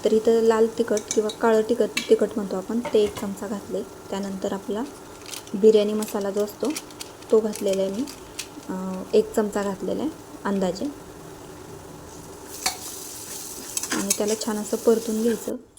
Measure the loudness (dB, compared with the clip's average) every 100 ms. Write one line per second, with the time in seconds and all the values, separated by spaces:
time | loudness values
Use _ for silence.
0 | 6 6 6 6 6 6 4 4 0 0
1 | 2 0 0 2 4 4 4 2 2 0
2 | 4 4 4 0 -4 -4 -2 -2 2 4
3 | 4 0 -6 -6 -6 -6 -4 -6 -6 -12
4 | -8 -6 -6 -4 -4 -4 -4 -4 -4 -10
5 | -16 -16 -12 -12 -6 6 8 8 4 0
6 | -2 -2 -2 0 -2 -2 -4 -4 -8 -14
7 | -16 -16 4 4 4 -2 0 2 0 -2
8 | -6 -8 -14 -12 -12 -12 -8 -6 -4 -6
9 | 2 2 4 0 0 -2 -4 -4 -4 -2
10 | -4 -6 -16 -8 -2 0 0 0 -6 -8
11 | -16 -16 -16 -16 -16 -16 -16 -16 -16 -16
12 | -16 -16 -16 -16 -14 -4 -4 -4 -10 -12
13 | -12 -12 -12 -10 -10 -12 -8 -8 -4 -2
14 | -2 0 0 0 -2 -4 -2 2 4 4
15 | 2 0 2 0 -4 -8 -10